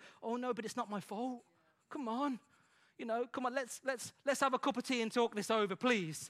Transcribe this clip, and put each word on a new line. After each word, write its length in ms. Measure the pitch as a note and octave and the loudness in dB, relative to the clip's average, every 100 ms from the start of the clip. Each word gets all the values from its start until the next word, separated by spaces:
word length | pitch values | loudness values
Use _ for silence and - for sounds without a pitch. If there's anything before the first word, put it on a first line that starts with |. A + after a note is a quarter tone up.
| - - | -2 -10
"Oh, 140 | - A#3+ | -4 -2
no, 180 | B3 | -2
but 120 | A#3 G#3+ | -2 -4
it's 100 | - | -4
not 140 | A3 | -4
my 100 | G#3 | -4
fault. 440 | - G#3 B3+ B3 - _ _ _ - | -6 -4 -4 -6 -12 _ _ _ -12
Come 180 | D#4 A#3+ | -6 -4
on. 320 | A#3 C#4+ A#3+ _ _ _ _ _ - | 0 0 -2 _ _ _ _ _ -10
You 60 | A#3+ | -4
know, 180 | A3+ B3 | -2 -2
come 160 | - B3+ | -2 0
on, 80 | B3+ | 0
let's, 260 | B3 - | -4 -6
let's, 300 | B3+ C4 - - C4+ | -4 -4 -4 -6 0
let's 140 | C4 | 4
have 120 | C4+ | 4
a 60 | B3 | 4
cup 180 | C#4 A#3+ | 2 0
of 60 | |
tea 180 | - B3 | 0 0
and 100 | A3+ | 2
talk 220 | B3 A#3 | 2 2
this 160 | G#3 G3 | 2 2
over, 260 | A3+ G#3 F#3 | 2 2 2
please. 540 | B3+ A3+ E3 D3+ - | 2 4 2 -6 -10